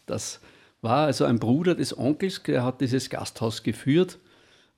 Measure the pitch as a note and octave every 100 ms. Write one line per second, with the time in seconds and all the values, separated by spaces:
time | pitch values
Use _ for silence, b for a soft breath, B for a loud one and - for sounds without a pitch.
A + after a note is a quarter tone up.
0 | - A2 - - b b b b A2+ C3
1 | D3+ C3 C#3+ A#2 A2 C#3+ F3+ - C#3 -
2 | A#2+ D3+ F#3+ - - C#3 B2+ B2+ B2+ C3
3 | - - - - A2+ A2+ A#2+ - C3+ D#3+
4 | F3+ - b b b b b